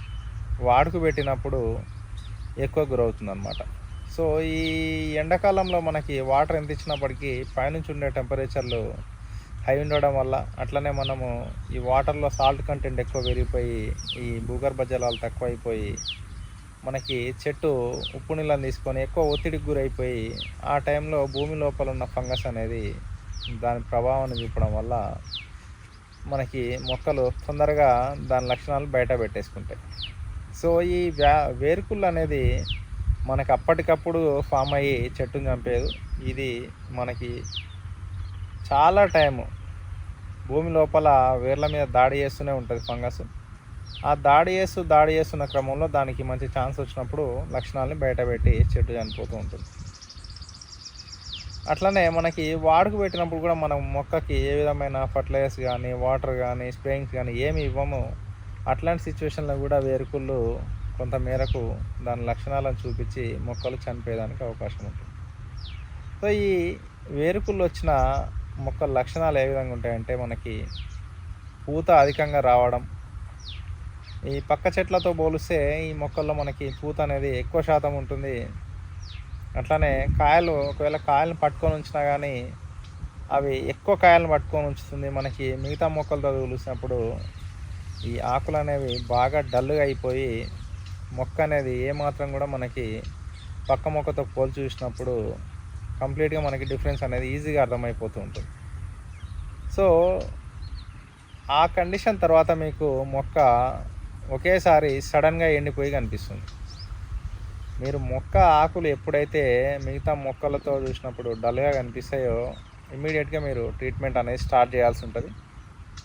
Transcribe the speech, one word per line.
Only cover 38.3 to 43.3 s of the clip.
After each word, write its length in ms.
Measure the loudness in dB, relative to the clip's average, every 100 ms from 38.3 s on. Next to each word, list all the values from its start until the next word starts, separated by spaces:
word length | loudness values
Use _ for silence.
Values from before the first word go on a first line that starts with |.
| -8 -10 -10 0
చాలా 340 | 4 6 8 6 8
టైమ్ 240 | 4 4 -4 -8 -12 -12 -10 -10 -10 -12 -12 -12 -2
భూమి 220 | 0 2
లోపల 380 | 4 6 6 8 8 6 4
వేర్ల 240 | 2 2 2
మీద 100 | 0 2 6
దాడి 200 | 6 6
చేస్తూనే 300 | 0 -2 -2 -2
ఉంటుంది 220 | -2 -4 -4
ఫంగస్. 340 | -4 -4 -6 -10